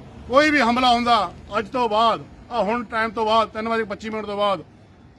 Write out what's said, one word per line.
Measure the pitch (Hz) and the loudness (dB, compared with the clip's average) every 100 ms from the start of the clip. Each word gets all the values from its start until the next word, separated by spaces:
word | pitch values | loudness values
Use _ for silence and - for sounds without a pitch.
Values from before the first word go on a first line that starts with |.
| - - - | -20 -20 0
ਕੋਈ | 254 302 | 2 4
ਵੀ | 294 | 4
ਹਮਲਾ | 226 240 254 | 2 2 4
ਹੁੰਦਾ | 240 240 226 180 - - 202 | 2 4 2 0 -6 -8 -6
ਅੱਜ | 208 | -4
ਤੋਂ | 254 233 | -2 0
ਬਾਅਦ, | 208 233 180 135 - - | 2 2 0 -6 -20 -8
ਆ | 240 | -4
ਹੁਣ | 196 240 | -2 -2
ਟਾਈਮ | 226 226 226 | -4 -4 -4
ਤੋਂ | 220 220 | -2 0
ਬਾਅਦ, | 226 214 | 2 0
ਤਿੰਨ | 220 220 | -4 -4
ਵਜੇ | 226 | -4
ਪੱਚੀ | 208 202 220 | -4 -8 -8
ਮਿੰਟ | 220 208 | -8 -6
ਤੋਂ | 202 | -2
ਬਾਅਦ, | 208 180 - - - - - | -2 -2 -6 -20 -20 -20 -20